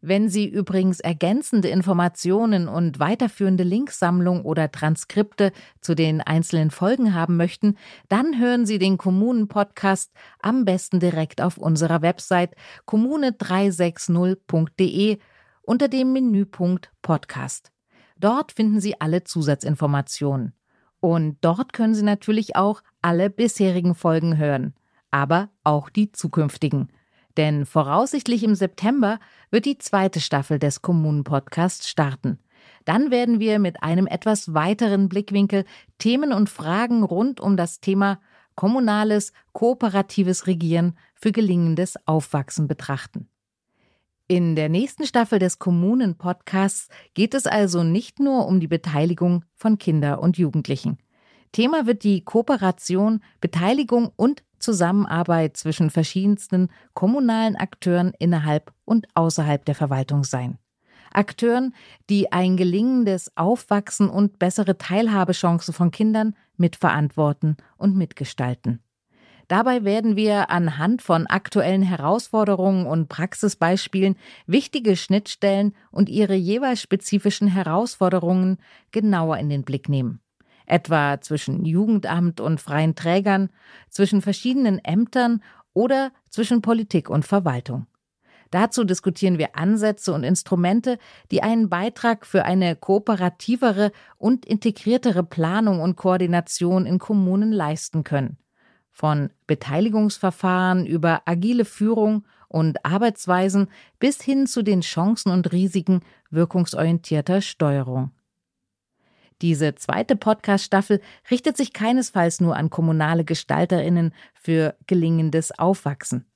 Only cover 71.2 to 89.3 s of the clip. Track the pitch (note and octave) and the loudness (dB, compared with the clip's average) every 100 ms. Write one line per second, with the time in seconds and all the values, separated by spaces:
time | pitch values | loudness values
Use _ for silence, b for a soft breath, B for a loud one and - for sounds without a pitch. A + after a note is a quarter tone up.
71.2 | E3 G3 - G#3+ E3 F#3+ F#3+ F3 C#3 G#3+ | 2 -2 0 0 2 2 2 0 0 -2
72.2 | - A3 G#3 F#3+ F#3 F#3+ E3 D#3+ D#3 - | 0 0 0 2 2 0 0 -2 -2 -4
73.2 | F3 - G#3+ - E3 F#3+ - F#3+ F#3+ F#3+ | -8 -2 -4 0 0 0 -2 0 0 -2
74.2 | B B B G#3 - D4 A3 F#3 - G3 | B B B -2 0 -4 0 0 0 -2
75.2 | G3+ - G3+ G3 G3+ b b - G3+ - | -2 -4 0 2 0 b b -2 0 2
76.2 | G#3 F#3+ F3 A3 C4+ B3 - F#3+ - G3+ | 2 2 0 -2 -2 -4 -2 -4 -2 -2
77.2 | G#3 - G#3 F#3 E3+ E3 A#3 - F#3 F#3 | 0 0 0 0 0 0 -2 0 0 0
78.2 | E3+ F#3 F#3 F#3+ b b b - G#3+ F#3 | 0 0 0 -2 b b b -2 0 0
79.2 | E3 D#3 D3 C#3+ C3+ C#3 - C#3+ B2 A2+ | 0 -2 -2 -4 -4 -6 -2 -2 -2 -6
80.2 | _ _ b b b - C#3 D#3 C#3+ C#3+ | _ _ b b b -2 0 0 0 -2
81.2 | - D3+ - C3+ D#3+ E3 G#3+ G#3+ - E3+ | -4 -6 -4 -4 0 0 2 0 0 0
82.2 | F3 E3 A#2+ D#3+ - C#3+ D#3+ D#3 E3 F3+ | 0 -2 -4 -4 -2 0 0 0 0 0
83.2 | G3+ G3 F#3+ B B B B - G3 G#3 | 2 0 0 B B B B -2 2 2
84.2 | G3 G3 B3 C4 B3 F#3+ - E3+ A#3 C4 | 0 -4 -2 0 2 0 0 0 0 0
85.2 | A#3+ A#3 B B B - B3 C4+ C4+ _ | 0 0 B B B -2 2 2 0 _
86.2 | _ - A3 A#3+ G#3+ A#3 A3 F3 - D3 | _ -6 0 0 2 0 0 -2 0 -2
87.2 | D3+ G3+ E3+ B2 - B2+ - _ _ _ | 0 0 0 -4 -6 -10 -10 _ _ _
88.2 | b b b F3 A3 - G#3+ F#3 - E3+ | b b b 0 0 0 0 0 -2 0
89.2 | F#3+ | 0